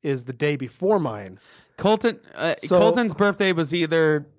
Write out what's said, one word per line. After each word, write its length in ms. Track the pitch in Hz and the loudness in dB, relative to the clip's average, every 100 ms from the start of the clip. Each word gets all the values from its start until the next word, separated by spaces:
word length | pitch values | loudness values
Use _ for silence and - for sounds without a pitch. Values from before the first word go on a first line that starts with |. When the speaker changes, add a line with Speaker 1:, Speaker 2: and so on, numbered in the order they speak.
Speaker 1:
is 220 | 151 135 | -4 -4
the 80 | 120 | -6
day 240 | 123 147 143 | -4 -2 -2
before 420 | 127 - 190 214 | -8 -4 0 0
mine. 400 | 147 107 98 98 _ - _ - | 0 -6 -12 -18 _ -20 _ -4
Speaker 2:
Colton, 440 | 196 214 233 - - | 0 2 0 -4 -14
uh, 200 | - 165 - | -6 -4 -4
Speaker 1:
So 140 | - 180 | 0 4
Speaker 2:
Colton's 360 | 208 247 233 | 4 2 0
birthday 380 | 156 202 202 190 | 2 0 2 0
was 220 | 170 151 | 0 -2
either 520 | 175 160 165 160 151 147 | -2 0 2 2 2 -4